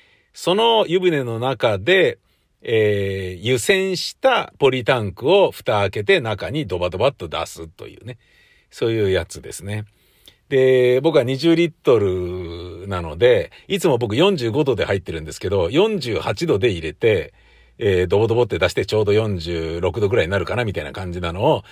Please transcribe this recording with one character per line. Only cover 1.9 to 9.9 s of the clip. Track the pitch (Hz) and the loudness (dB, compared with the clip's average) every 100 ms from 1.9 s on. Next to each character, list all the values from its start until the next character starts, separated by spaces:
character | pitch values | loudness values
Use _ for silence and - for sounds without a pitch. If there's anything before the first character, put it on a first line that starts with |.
| 190 143 - _ _ _ _ | 4 2 0 _ _ _ _
え | - 113 104 101 98 98 92 90 | -2 2 2 2 -2 -6 -8 -6
ー、 | |
湯 | 110 127 | -2 0
煎 | - 190 190 180 | 2 0 0 -4
し | - - | -6 -2
た | 269 226 - - | 0 0 -2 0
ポ | 139 | 2
リ | 127 | 2
タ | 117 127 | 0 0
ン | 104 | -2
ク | 85 131 | -4 2
を | 196 156 | 4 2
蓋 | - - 107 | 0 -2 0
開 | 101 | 0
け | 110 | -2
て | 98 190 | 0 2
中 | 113 107 85 | 0 -6 -6
に | 147 110 | -6 -4
ド | 90 | -4
バ | 87 | -4
ド | 90 | 0
バ | 139 | -2
っ | - | -2
と | 85 | -6
出 | 76 78 | -6 -8
す | - 82 | -10 -18
と | - 104 | -18 -20
い | - | -18
う | |
ね。 | 123 120 _ _ _ _ _ | -18 -18 _ _ _ _ _
そ | - 117 | -4 -2
う | |
い | 113 98 | 0 0
う | |
や | 92 85 | 0 -2
つ | - | -12
で | 113 | -16
す | - | -14
ね。 | 98 107 104 | -10 -10 -10